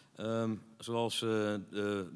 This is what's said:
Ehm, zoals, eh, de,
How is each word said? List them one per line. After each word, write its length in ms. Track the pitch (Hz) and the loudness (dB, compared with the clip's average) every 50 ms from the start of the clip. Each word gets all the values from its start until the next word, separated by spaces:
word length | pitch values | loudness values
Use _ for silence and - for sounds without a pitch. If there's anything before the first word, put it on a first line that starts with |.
| - - - | -20 -20 -12
Ehm, 360 | - 104 110 113 113 113 113 110 101 - - - - | -8 -4 -2 0 0 0 0 -2 -4 -6 -12 -18 -12
zoals, 440 | - 117 117 117 117 113 107 - | -8 -2 0 0 2 2 0 0
eh, 80 | - 113 | 2 2
de, 800 | 110 107 107 104 104 101 92 - - 101 104 104 104 101 95 85 - | 4 4 4 2 2 0 -4 -4 -4 -2 0 2 0 0 -2 -4 -6